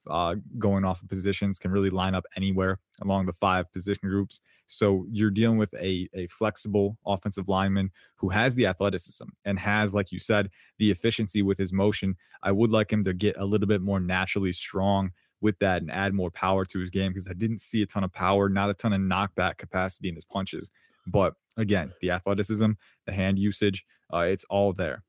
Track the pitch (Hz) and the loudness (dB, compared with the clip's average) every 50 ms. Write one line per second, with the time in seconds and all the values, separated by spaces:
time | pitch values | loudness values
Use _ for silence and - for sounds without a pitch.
0 | - - 76 85 87 85 92 107 - - - 120 107 101 98 98 98 92 90 - | -10 -4 -2 -2 0 0 -2 -4 -8 -10 -6 -2 0 2 2 2 2 0 -2 -4
1 | - - 95 95 90 98 98 - 104 98 95 - - 92 95 101 98 95 92 92 | -6 -8 -6 -4 -2 -2 -2 0 0 -2 -2 -2 -4 -2 0 0 0 0 0 0
2 | 92 95 92 92 90 - - 95 98 98 95 92 95 95 95 - _ _ _ - | 0 0 -2 -2 -4 -6 -6 -4 -2 0 0 2 2 0 0 -2 _ _ _ -8
3 | - 98 98 98 92 95 95 - 104 95 92 92 87 - - 92 90 101 101 - | -2 0 0 0 0 -2 -2 0 2 2 2 2 -2 -4 -8 -8 -4 -4 -4 -2
4 | - 95 98 98 98 - - - _ _ _ _ _ - - - 110 101 98 92 | -2 -2 0 -2 -2 -2 -6 -16 _ _ _ _ _ -8 -2 2 2 4 4 2
5 | 90 98 113 104 110 107 95 107 113 117 113 110 107 - - - 90 95 92 90 | 0 -2 -2 0 2 2 2 4 4 4 4 4 2 0 -2 -4 -2 -2 -2 -2
6 | 90 - - 95 90 87 - - 110 107 - - - 107 101 104 98 101 117 - | -4 -6 -8 -8 -8 -8 -4 -2 -2 -2 -2 -4 -4 0 2 2 2 2 0 -4
7 | - - 101 95 - 104 98 98 92 95 95 95 98 98 98 98 95 92 - _ | -4 -2 -2 -2 -2 -4 -4 -4 -2 0 0 2 2 2 2 0 0 -2 -4 _
8 | - _ _ - - 90 95 107 120 135 120 123 110 92 90 - 98 101 95 87 | -20 _ _ -4 -2 0 2 2 2 2 4 4 2 2 2 2 0 0 0 -2
9 | - - - - - - - _ - 101 98 92 104 104 104 107 107 98 98 104 | -6 -8 -12 -14 -16 -16 -18 _ -6 -4 -4 -2 0 0 0 2 2 2 0 0
10 | 98 - 92 92 - - 110 104 101 101 - _ - _ _ - 107 104 92 - | -2 -2 -4 -6 0 2 2 2 2 0 -6 _ -20 _ _ 2 2 2 2 2
11 | - 117 - - 110 98 - 104 98 98 98 90 98 82 92 95 101 107 104 - | 0 0 0 0 -2 -2 0 0 2 2 0 0 -2 -2 0 2 2 2 2 0
12 | 98 95 92 - _ _ - - - 98 101 101 117 110 110 110 107 - 110 107 | -2 -2 -4 -4 _ _ -14 -6 -2 0 2 4 4 4 4 2 2 2 0 0
13 | 95 95 90 90 107 101 - - 98 98 107 101 104 98 104 95 92 98 98 95 | 0 0 0 0 0 0 0 0 -2 0 0 2 2 2 0 0 0 0 0 0
14 | 90 87 90 92 95 - - 104 95 92 87 - - - - 95 95 101 101 98 | 0 0 0 0 0 -2 -2 -2 -2 -2 -2 -4 -8 -6 -4 0 2 2 2 2
15 | 98 92 - _ _ _ _ - 107 107 101 - 101 95 90 85 85 73 64 95 | 2 -2 -4 _ _ _ _ -2 0 0 0 2 2 2 2 0 -2 -4 -4 -2
16 | 98 98 98 95 90 87 - - 92 95 98 95 92 - - 95 90 90 90 98 | -2 0 0 0 -2 -2 -4 -2 0 2 2 2 0 -2 -4 -6 -6 -4 -2 -2
17 | 95 95 92 98 90 98 90 90 113 113 113 101 - - - 110 104 - - 104 | -2 -2 -2 -4 -8 -8 -6 -4 -2 -2 -2 -4 -6 -4 -2 -2 -2 0 -2 -2
18 | 95 92 - - 92 92 98 101 98 98 95 98 101 101 98 - - 113 98 95 | -4 -4 -4 -2 0 2 4 4 4 4 2 2 2 0 0 0 0 0 2 2
19 | 98 92 90 95 101 98 - 98 90 87 - - - - - 92 92 92 - - | 2 0 0 0 0 -2 -2 -2 -2 -2 -2 -6 -10 -6 -4 -2 -2 -2 -4 -6
20 | 95 90 82 82 - _ - 98 95 - - - - - _ _ _ _ _ _ | -6 -8 -8 -8 -10 _ -6 -4 -4 -4 -8 -10 -12 -12 _ _ _ _ _ _
21 | - 92 92 101 95 85 - _ _ _ - 113 110 101 101 92 76 - - - | -8 0 2 2 2 2 0 _ _ _ -4 -2 0 2 2 0 0 -4 -8 -6
22 | 90 87 87 90 - 98 101 98 98 - 110 104 110 110 104 - _ _ _ _ | -2 -2 -2 -2 0 -2 0 0 0 0 0 2 4 2 2 0 _ _ _ _
23 | - - 90 98 95 95 98 98 98 104 98 - 107 101 98 95 - _ _ _ | -12 -8 -2 0 0 2 2 2 2 0 0 2 0 0 0 -2 -8 _ _ _
24 | _ - 80 87 85 90 98 - - - 98 101 101 101 90 92 90 76 62 - | _ -4 -2 0 0 0 0 -2 -4 -2 0 2 2 2 2 0 -2 -4 -4 -8
25 | - | -10